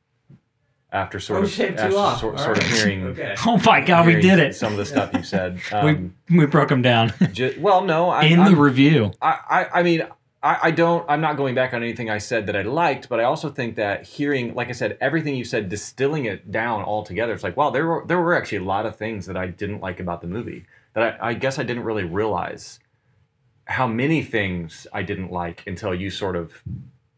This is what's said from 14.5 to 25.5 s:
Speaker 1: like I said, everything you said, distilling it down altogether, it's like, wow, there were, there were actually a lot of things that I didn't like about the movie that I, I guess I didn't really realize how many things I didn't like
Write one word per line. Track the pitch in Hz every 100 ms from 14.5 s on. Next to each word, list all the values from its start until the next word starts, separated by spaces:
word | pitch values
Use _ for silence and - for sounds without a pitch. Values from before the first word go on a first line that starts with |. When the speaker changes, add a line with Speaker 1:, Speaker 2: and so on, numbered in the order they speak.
Speaker 1:
like | 117 123
I |
said, | - 113 -
everything | 135 160 143
you | 131
said, | 113 120 98
distilling | 101 - - 139 156 117
it | 92 107
down | 98 117 107
altogether, | 92 107 107 92 117
it's | 98
like, | 98 90
wow, | 147
there | 123 165
were, | 165 113
there | 175
were | 170
actually | 160 - 104
a |
lot | 92 98 110
of | -
things | 110 107 95
that | 92
I | 92
didn't | 87 101 101
like | 92 90
about | 90 85
the | 85
movie | 104 - - - _ _
that | 107 117 -
I, | 113
I |
guess | 107 135 135
I |
didn't | 120 120
really | 107 107
realize | 87 92 110 87 85 73 - - _ _ _ _ _ _ _ _ -
how | 127 123
many | 113 139 156
things | 101 113 95 90 82 - -
I | 104
didn't | 92 92 87
like | 87 85